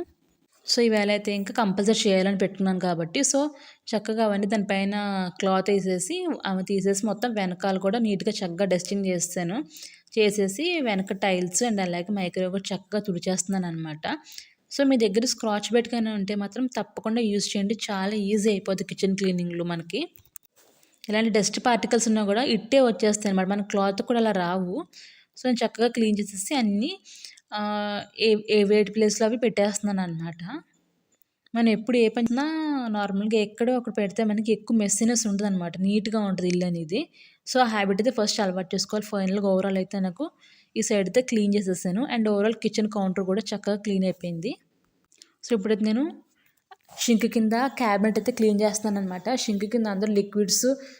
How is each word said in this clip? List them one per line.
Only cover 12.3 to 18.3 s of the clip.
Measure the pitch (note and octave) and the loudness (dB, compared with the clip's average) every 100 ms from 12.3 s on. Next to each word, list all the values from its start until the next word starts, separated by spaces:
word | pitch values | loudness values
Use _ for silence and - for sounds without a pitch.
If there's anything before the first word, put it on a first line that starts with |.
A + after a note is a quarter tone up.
| F#3 F#3 | -2 -2
కూడా | F#3+ F#3+ | -4 -6
చక్కగా | F#3 - G#3 | -8 -4 -6
తుడిచేస్తున్నాను | G#3 E3+ F#3 F#3 - F#3+ F3 | -2 -4 -2 -2 -2 -2 -4
అన్నమాట. | E3 D#3+ D#3 F3 D#4 - - - _ - | -6 -8 -6 -6 -6 -10 -20 -20 _ -8
So | - | 2
మీ | C#4 C4 | 4 4
దగ్గర | G#3+ G#3 B3 | 4 2 0
స్క్రాచ్ | - A3 G#3 G#3 | -2 -2 -2 2
బ్రష్ | A#3 A#3 | 2 2
కానీ | A#3+ A3 | -2 -2
ఉంటే | G#3+ G3 G#3 | -2 -2 -2
మాత్రం | G3+ B3+ B3+ | -4 -4 -4
తప్పకుండా | A3 G3+ - A3 A#3 | -4 -8 -6 -2 0
యూజ్ | G#3+ G3+ - | 2 0 0
చేయండి. | G3+ G3 G#3+ | -2 0 -2
చాలా | - G3 G3 G#3+ | -4 -2 -2 -2
ఈజీ | G3 | 2